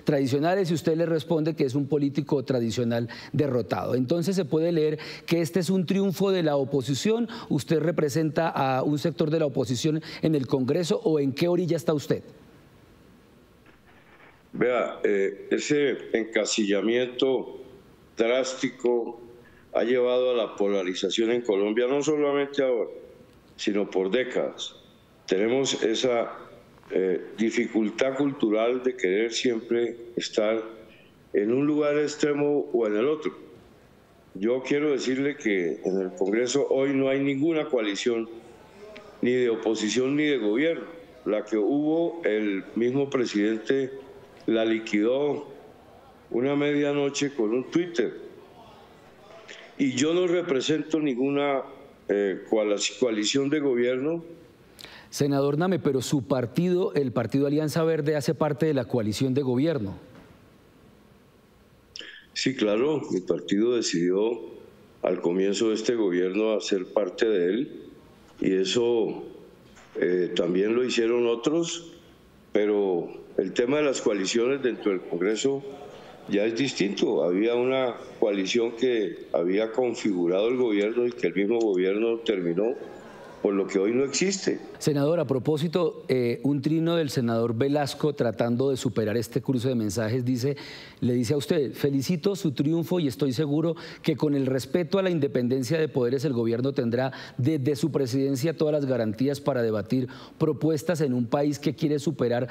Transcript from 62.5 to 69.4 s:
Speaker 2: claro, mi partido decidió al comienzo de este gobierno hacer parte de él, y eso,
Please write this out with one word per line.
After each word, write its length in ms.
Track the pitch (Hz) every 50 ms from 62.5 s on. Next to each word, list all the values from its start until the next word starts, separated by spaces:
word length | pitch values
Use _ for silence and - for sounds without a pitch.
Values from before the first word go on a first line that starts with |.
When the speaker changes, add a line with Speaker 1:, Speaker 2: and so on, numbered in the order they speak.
| 131
Speaker 2:
claro, 460 | - 107 104 104 110 131 151 156 135 - -
mi 80 | - 92
partido 560 | - - 85 82 - - 98 101 113 123 123
decidió 640 | 113 107 - 92 85 87 90 92 98 107 117 123 - - - - - - - - - - - - -
al 180 | - - 92 -
comienzo 500 | - 85 87 95 95 101 98 98 113 110
de 60 | 107
este 200 | 104 - 127 120
gobierno 580 | 113 104 92 87 90 92 92 95 107 110 110 107
hacer 320 | 98 - - 104 92 92 - -
parte 340 | 107 101 92 - - 117
de 180 | 113 107 92 87
él, 360 | 90 101 117 147 - - - - - - - - - - - - - - -
y 140 | - - 95
eso, 720 | 95 95 92 - 123 117 120 120 113 101 80 - - - - - -